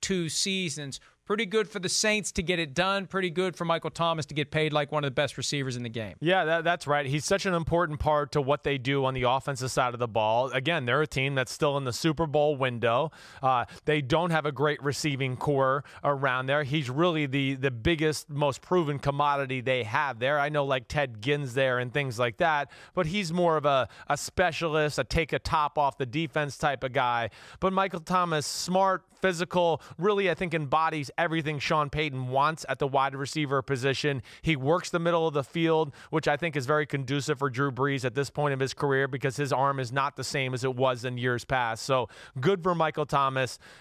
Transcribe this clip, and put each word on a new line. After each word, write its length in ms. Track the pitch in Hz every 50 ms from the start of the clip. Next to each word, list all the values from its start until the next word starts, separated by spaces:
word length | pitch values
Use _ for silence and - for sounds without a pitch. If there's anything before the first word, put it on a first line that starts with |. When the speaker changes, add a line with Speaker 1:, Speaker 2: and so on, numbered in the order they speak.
| -
Speaker 1:
two 260 | - 196 180 170 156
seasons. 720 | - - - 202 190 190 185 165 139 151 147 139 135 - - - _ _ _
Pretty 200 | _ 202 214 233
good 240 | 185 175 220 214 -
for 80 | - 208
the 100 | 175 180
Saints 440 | - - - 214 214 214 180 - -
to 100 | - 185
get 160 | 156 180 165
it 160 | 165 147 131
done. 320 | 165 180 190 196 196 190
Pretty 240 | - - 190 185 180
good 260 | 151 170 185 185 170
for 80 | - 175
Michael 240 | 165 165 160 - 160
Thomas 380 | - - 170 170 165 160 147
to 80 | - 147
get 160 | 147 147 143
paid 240 | - 156 156 156 147
like 180 | 151 147 - 151
one 120 | 151 147
of 20 |
the 80 | 143 123
best 240 | 151 147 135 - -
receivers 360 | 127 - - 143 135 131 120
in 80 | 123 120
the 60 | 117
game. 280 | 110 117 110 101 80 -
Speaker 2:
Yeah, 240 | 143 160 185 190 170
that, 200 | 156 165 170 160
that's 220 | 170 175 175 -
right. 200 | 139 143 147 147
He's 180 | 131 139 151 135
such 220 | - 196 196 -
an 80 | 196 180
important 440 | 170 160 - 160 170 175 156 151 131
part 340 | - 151 151 147 147 139 -
to 100 | 151 139
what 200 | 127 143 147 -
they 140 | 151 143
do 300 | 135 120 135 143 139 135
on 80 | 131 131
the 80 | 127 123
offensive 480 | 120 127 135 - - 139 117 123 131
side 240 | - - 131 123 120
of 60 | 117
the 60 | 123
ball. 440 | 117 101 113 107 107 110 117 131 135
Again, 340 | 117 135 131 156 170 160 131
they're 160 | 120 123 143
a 60 | 156
team 280 | 147 - 139 131 139 143
that's 160 | 135 127 -
still 280 | - - 160 147 139 139
in 60 | 139
the 100 | 127 113
Super 320 | - - 165 151 131 165
Bowl 300 | 156 135 151 147 151 151
window. 540 | 131 135 131 120 117 104 117 113 123 151 160 - - - - - - -
Uh, 220 | 131 131 123 117 - - - _
they 160 | - 151 151 143
don't 300 | 120 160 156 170 180 165
have 120 | 156 143
a 80 | 147 143
great 300 | 123 143 151 147 - 123
receiving 560 | 147 131 - - 156 139 127 135 131 127 117
core 440 | - 151 147 135 135 131 135 143 135 - - - -
around 420 | 147 143 139 135 135 123 127 127
there. 180 | 131 139 147 151
He's 280 | 123 139 160 143 117
really 340 | 127 143 170 180 165 156 151
the, 300 | 139 131 139 139 135 139
the 160 | 135 127 139
biggest, 580 | 123 117 110 170 170 143 156 156 151 - - -
most 320 | 147 143 147 143 123 -
proven 380 | - - 180 180 170 143 147 135
commodity 640 | - 143 139 139 147 143 143 139 139 127 131 131 120
they 220 | 127 131 127 113
have 340 | 104 113 147 151 139 123 110
there. 200 | 120 131 147 147
I 120 | 143 147
know, 160 | 151 147 139
like, 220 | 139 135 131 117 _
Ted 340 | - 151 147 131 117 107 104
Ginn's 320 | 135 143 147 147 131 117
there 240 | 135 135 131 123 123
and 120 | 123 123
things 280 | 110 147 143 131 117 107
like 180 | 123 120 117
that, 340 | - 175 165 156 147 143 - - - - - _
but 140 | 175 185
he's 260 | 156 175 208 202 160 165
more 240 | 180 175 170 160
of 80 | 151 139
a, 240 | 147 139 131 120 101 - - - -
a 100 | 143 139
specialist, 800 | - - - - 185 175 147 - 165 165 151 156 151 151 135 -
a 60 | 131
take 280 | - - 156 160 - -
a 60 | 135
top 400 | - - 170 160 151 143 - 151
off 180 | 147 139 127
the 80 | _ 139
defense 540 | 123 110 151 165 147 - 156 151 143 - -
type 260 | - 147 139 - -
of 80 | 131 123
guy. 380 | 139 127 123 120 117 117 110 - - - - - -
But 120 | - 190 190
Michael 280 | 190 190 196 190 180
Thomas, 440 | 160 - 180 185 180 170 165 151 139
smart, 600 | - - - - - 180 190 190 190 185 180 - _ _ _ -
physical, 580 | 190 180 165 175 - - 180 175 170 160 135 - - -
really, 340 | - 160 208 208 202 202 185
I 40 | 160
think, 180 | - 190 175 156
embodies 580 | 160 151 131 139 156 160 160 160 156 139 120 -
everything 440 | - 165 170 165 165 147 151 151 143
Sean 280 | - - 170 156 147 139
Payton 380 | - 147 160 151 135 131 131
wants 400 | 123 127 135 139 151 160 - - -
at 120 | 131 -
the 80 | 151 139
wide 260 | 131 139 135 139 135
receiver 480 | 135 139 131 - 156 151 135 139 139 127
position. 580 | - 143 127 117 139 135 - - 147 139 131 - - - - -
He 140 | 160 160
works 340 | 135 127 139 165 180 175 -
the 80 | - 175
middle 300 | 170 170 170 165 160 165
of 40 | 143
the 120 | 147 131
field, 500 | - - 170 165 160 160 156 156 143 - - - -
which 160 | - 151 -
I 100 | 156 147
think 200 | 143 175 170 143
is 100 | 147 127
very 200 | 120 151 151 151
conducive 520 | - - 139 135 120 143 143 123 147 151 131
for 100 | 139 139
Drew 220 | 120 120 139 143
Brees 340 | 127 110 135 143 139 135 113
at 120 | 127 104
this 140 | 135 143 -
point 220 | - - 147 147 139
of 60 | 131
his 160 | 135 127 -
career 320 | - 147 143 135 135 135
because 300 | 135 131 131 107 135 113
his 160 | - 147 131 139
arm 260 | 127 135 139 139 135
is 140 | 131 117 123
not 240 | 139 135 143 -
the 80 | - 131
same 300 | - - 147 131 131 127
as 100 | 123 123
it 100 | 135 131
was 300 | 123 131 131 127 120 113
in 120 | 127 123
years 280 | 123 120 127 123 120 -
past. 400 | - 135 127 123 113 113 110 -
So 240 | - 135 127 120 - - - - - - 131
good 240 | 127 175 202 185 160
for 100 | 185 175
Michael 320 | 165 160 156 - - 151
Thomas. 540 | - - 143 139 135 131 131 131 127 - - - - - -